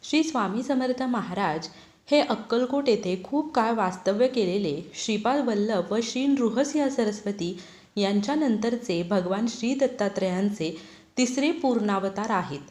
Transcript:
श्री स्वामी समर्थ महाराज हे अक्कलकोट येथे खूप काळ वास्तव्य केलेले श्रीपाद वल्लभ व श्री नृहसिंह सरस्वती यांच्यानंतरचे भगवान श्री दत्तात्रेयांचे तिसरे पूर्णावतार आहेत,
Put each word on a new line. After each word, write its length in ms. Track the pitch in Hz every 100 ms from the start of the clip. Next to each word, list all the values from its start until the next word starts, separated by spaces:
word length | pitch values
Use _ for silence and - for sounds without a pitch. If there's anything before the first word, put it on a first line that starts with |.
श्री 200 | - 302
स्वामी 400 | 320 254 196 202
समर्थ 400 | 254 269 254 247
महाराज 680 | 262 247 185 180 196 156 165 - - _ -
हे 100 | 294
अक्कलकोट 680 | - 214 - 233 247 277 285
येथे 340 | 208 185 185
खूप 280 | 185 285 302
काळ 180 | - 220
वास्तव्य 540 | 226 190 185 - 208 254
केलेले 640 | 254 190 185 190 147 180
श्रीपाद 540 | - - 208 220 277 247
वल्लभ 440 | 208 208 214 180
व 60 | 208
श्री 240 | 226 254 277
नृहसिंह 640 | 277 233 214 285 302 277
सरस्वती 720 | 269 214 208 208 202 170 185 - - - -
यांच्यानंतरचे 1040 | 196 202 202 302 302 214 233 240 - 170
भगवान 440 | 175 196 180 190 233
श्री 260 | - 233
दत्तात्रेयांचे 1000 | 269 262 247 202 202 190 180 202 208 160 - - - - -
तिसरे 340 | 247 254 285
पूर्णावतार 760 | 330 269 233 208 196 190 196 214
आहेत, 300 | 208 147 143 -